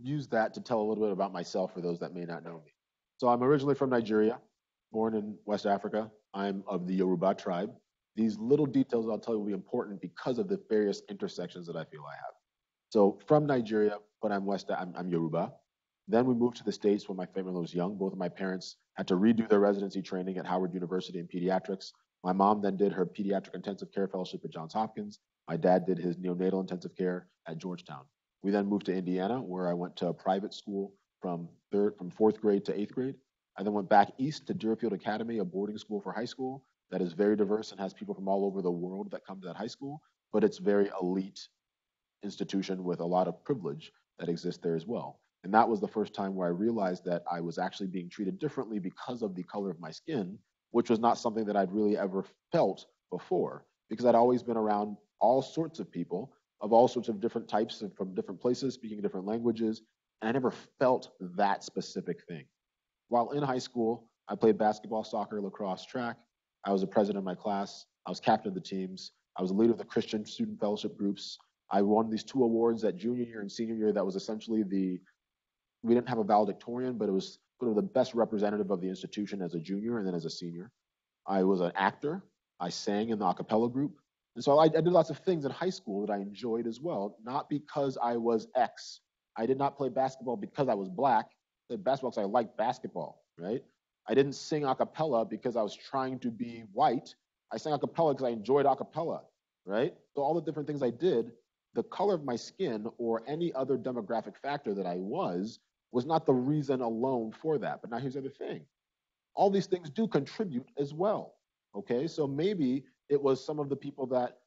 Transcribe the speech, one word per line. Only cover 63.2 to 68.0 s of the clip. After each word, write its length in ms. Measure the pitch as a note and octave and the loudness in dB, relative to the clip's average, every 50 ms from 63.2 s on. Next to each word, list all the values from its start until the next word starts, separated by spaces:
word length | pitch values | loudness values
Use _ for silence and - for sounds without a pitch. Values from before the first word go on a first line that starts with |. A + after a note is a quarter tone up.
| A#2 - | 2 0
in 100 | C#3+ D3 | -2 -2
high 160 | D3 C3+ C3 B2+ | 0 0 0 -2
school, 500 | B2 - - B2 A2+ A2 A#2+ A#2+ - _ _ _ _ | -4 -4 -2 0 0 0 0 -2 -6 _ _ _ _
I 100 | - G#2 | -10 -2
played 200 | G2 - A2 G#2 | 4 6 6 6
basketball, 480 | F#2+ A2 G#2+ G#2+ - - G2+ A2+ A2 G#2+ | 6 4 2 2 0 -4 -6 -4 -4 -4
soccer, 340 | - - A2 G2+ - A2 G#2 | -4 -4 -4 -4 -4 -4 -4
lacrosse, 420 | G2 F#2+ - - G#2+ F#2+ F#2 F2+ - | -4 -6 -6 -6 -4 -4 -4 -6 -8
track. 320 | - - C3 A#2+ A#2 A2 - _ _ _ _ _ _ _ _ - | -8 -6 -6 -6 -6 -8 -10 _ _ _ _ _ _ _ _ 0
I 80 | G2 | 2
was 80 | G2 F#2+ | 2 2
the 60 | F#2+ | 2
president 320 | F#2 - A2+ G2+ G2+ G2+ G2 | 2 2 2 2 2 0 -4
of 60 | F#2+ | -4
my 100 | F#2 F2+ | -6 -6
class. 500 | - - G#2+ G2+ G2 G2+ - - - - _ _ _ | -4 -4 -4 -2 -2 -4 -6 -10 -16 -20 _ _ _